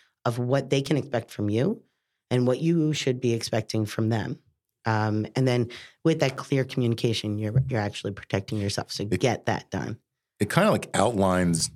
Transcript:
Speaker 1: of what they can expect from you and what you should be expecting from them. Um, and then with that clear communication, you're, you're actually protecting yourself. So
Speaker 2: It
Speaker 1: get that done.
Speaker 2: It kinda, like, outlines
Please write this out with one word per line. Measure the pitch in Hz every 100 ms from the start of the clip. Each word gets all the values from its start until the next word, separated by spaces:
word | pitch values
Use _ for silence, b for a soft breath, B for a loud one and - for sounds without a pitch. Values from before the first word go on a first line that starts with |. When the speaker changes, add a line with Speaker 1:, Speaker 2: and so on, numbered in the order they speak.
| b b 123
Speaker 1:
of | 117
what | 123 139 135
they | 139
can | 135 143
expect | 135 117 -
from | - 104
you | 110 170 226 _ _ _ _ -
and | 123 123
what | 127
you | 165 170 156
should | 147 135 123
be | 123
expecting | 113 - 113 - 110 104
from | - 110
them. | 113 - - _ _ _ _ 113
Um, | 110 107 107 104 131
and | 131
then | 123 117 B B B
with | 160 160
that | 135 135
clear | - 139 131
communication, | - 120 113 120 110 107 104
you're, | 107 127 135
you're | 117
actually | 104 - -
protecting | 101 - 101 - 107
yourself. | 98 - -
So | - 104
Speaker 2:
It | -
Speaker 1:
get | 127 107 -
that | 98 -
done. | 92 58 117 _ _ _ -
Speaker 2:
It | 101
kinda, | 165 208
like, | 101 -
outlines | - 107 104 95 90 87 82 -